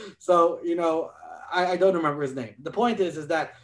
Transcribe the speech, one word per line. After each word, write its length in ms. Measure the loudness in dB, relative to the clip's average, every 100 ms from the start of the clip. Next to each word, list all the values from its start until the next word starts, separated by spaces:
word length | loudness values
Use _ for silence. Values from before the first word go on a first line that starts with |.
| -16 -8
so, 400 | 2 6 6 2
you 120 | -4 0
know, 360 | 0 0 -4 -12 -20 -18 -4
I, 200 | -2 0
I 60 | 4
don't 180 | 2 4
remember 260 | 0 -2
his 140 | -6 -6
name. 200 | -10 -12
The 120 | -8
point 280 | 0 0 0
is, 160 | -2 -4
is 120 | -4
that 260 | -4 -4 -10